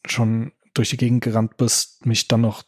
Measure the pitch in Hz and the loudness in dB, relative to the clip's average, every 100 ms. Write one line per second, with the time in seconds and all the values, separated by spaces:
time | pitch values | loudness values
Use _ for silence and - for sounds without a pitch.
0 | - - 113 113 127 - _ - 147 127 | -8 -2 0 0 -4 -12 _ -2 -2 0
1 | 123 123 120 113 110 - 117 - - _ | 0 2 0 0 0 0 0 0 -4 _
2 | 123 110 - 117 117 - | -2 -2 2 2 2 -2